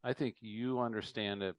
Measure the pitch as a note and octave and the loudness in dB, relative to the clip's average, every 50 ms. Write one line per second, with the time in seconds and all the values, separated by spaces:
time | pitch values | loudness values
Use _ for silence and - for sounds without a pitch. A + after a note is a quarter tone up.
0 | - A#2+ B2+ - D3+ B2 G#2 - - A2 G#2 A2 A#2+ B2+ C3 B2 B2 A#2 A2+ G#2+ | -2 -2 0 0 0 -2 -2 -4 -8 -8 -4 -2 0 0 2 2 2 2 0 -2
1 | - - - A2+ G#2+ G2+ G2+ G2+ G2 F#2+ F2+ | -2 -4 -2 0 0 0 2 2 0 0 -2